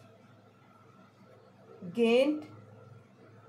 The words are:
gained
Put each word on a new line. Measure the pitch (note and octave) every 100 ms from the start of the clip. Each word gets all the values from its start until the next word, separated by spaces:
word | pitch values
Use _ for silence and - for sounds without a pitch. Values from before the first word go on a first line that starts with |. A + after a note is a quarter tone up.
| - - - - - _ - - - - - - - - - - - - F3+ G3+
gained | A3+ A#3+ C#4+ D4+ - - - - - - - - - -